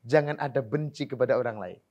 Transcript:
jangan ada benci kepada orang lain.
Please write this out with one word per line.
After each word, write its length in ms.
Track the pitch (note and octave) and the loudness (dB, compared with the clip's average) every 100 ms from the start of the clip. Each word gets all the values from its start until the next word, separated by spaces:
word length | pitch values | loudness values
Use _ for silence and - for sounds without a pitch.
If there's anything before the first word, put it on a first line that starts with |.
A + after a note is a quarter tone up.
jangan 320 | A#2 D3+ D3 D3+ | 4 4 4 -4
ada 240 | C#3+ C#3 | -2 -2
benci 480 | A2+ D3+ D3+ - C#3+ | -2 -4 -4 -6 -8
kepada 320 | B2 B2+ B2 | 0 2 2
orang 160 | A#2+ G#2+ | 0 -4
lain. 220 | F#2 - _ | -10 -12 _